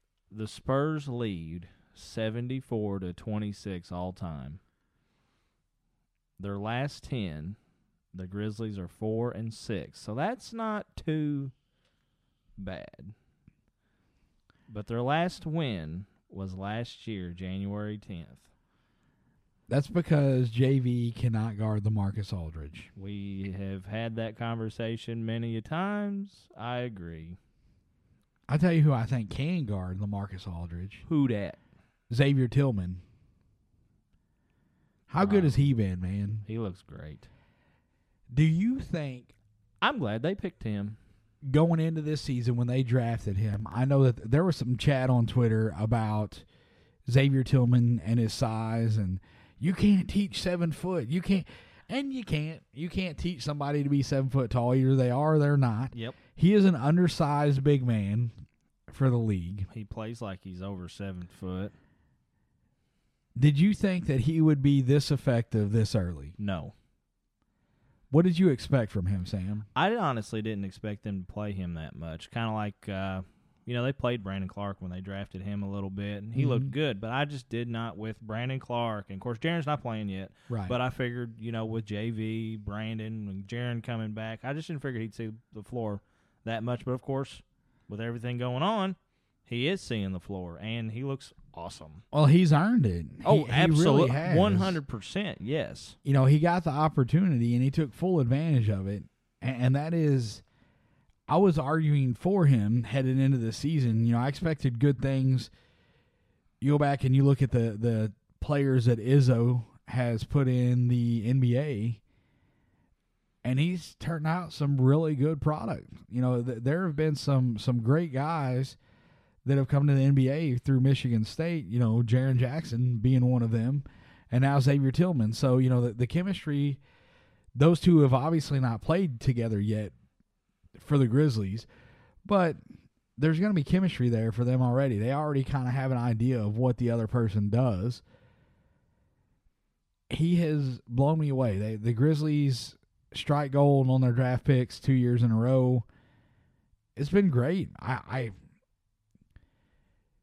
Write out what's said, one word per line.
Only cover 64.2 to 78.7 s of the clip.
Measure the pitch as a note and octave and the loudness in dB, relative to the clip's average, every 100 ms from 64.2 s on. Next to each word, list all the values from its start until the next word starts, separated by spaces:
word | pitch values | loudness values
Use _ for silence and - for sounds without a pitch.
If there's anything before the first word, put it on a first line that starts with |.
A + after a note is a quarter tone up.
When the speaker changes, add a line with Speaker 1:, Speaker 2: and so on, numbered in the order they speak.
Speaker 2:
he | A#2+ D#3+ | 0 2
would | D#3 D3 | 4 4
be | C#3 C#3+ | 4 4
this | B2+ C#3+ - | 4 2 2
effective | C#3+ - A#2 A2+ A2+ G#2 | -2 0 0 0 0 0
this | A2+ G#2+ | 0 0
early? | A2 F2 D#2 D2 G2 | 0 -4 -8 -12 -8
Speaker 1:
No. | G#2 F2+ D2+ - _ _ _ _ _ _ _ _ _ _ _ _ - | -6 -6 -8 -16 _ _ _ _ _ _ _ _ _ _ _ _ 0
Speaker 2:
What | C#3+ F3+ | 4 4
did | E3 | 4
you | F#3 | 4
expect | B2+ - C3+ A2 | 2 0 0 0
from | G2+ F2+ | -2 -2
him, | F#2+ | -2
Sam? | F2+ G#2 F#2 G#2 G#2 | -4 -6 -6 -8 -6
Speaker 1:
I | - F3+ A#3 | -2 0 0
honestly | E3 A#2+ G#2 A2 | -2 -2 -4 -6
didn't | A2 G#2 G2 | -4 -6 -8
expect | - G#2+ G2+ | -8 -10 -8
them | G#2+ G2 F2+ | -8 -8 -8
to | |
play | - G#2 | -10 -8
him | G2 F2+ | -6 -8
that | E2 D#2 - | -8 -10 -12
much. | E2 D#2+ - | -12 -12 -10
Kinda | A#2+ A2+ | -6 -4
like, | G#2+ G#2 - - | -4 -6 -8 -10
uh, | F#2+ F#2+ F#2+ F#2 _ _ _ | -6 -6 -6 -10 _ _ _
you | - | -8
know, | B2 | -4
they | B2+ | -4
played | C#3 B2 B2 | -2 -4 -4
Brandon | F#2+ G2 F#2 | -6 -8 -8
Clark | G2+ G2+ G2 | -8 -10 -8
when | F2+ | -10
they | F2+ | -10
drafted | F#2+ G2 G2+ F#2 | -10 -10 -10 -10
him | G2+ G2+ | -8 -6
a | G2 | -6
little | G2+ G2 | -6 -8
bit, | G2 G2+ G2+ | -6 -8 -8
and | G#2+ | -6
he | A#2 | -2
looked | B2+ B2+ C3+ | 0 0 -2
Speaker 2:
Mm-hmm. | |
Speaker 1:
good, | C3 D3+ G2+ | -2 -2 -4
but | A2 | -6
I | B2+ | -4
just | D3 C#3+ - | -4 -6 -8
did | A#2 A#2+ | -8 -6
not | A#2 A#2 F2+ | -6 -8 -8
with | A2 G#2+ | -10 -10
Brandon | A2 A2 B2+ C3 | -10 -8 -6 -6
Clark. | - | -6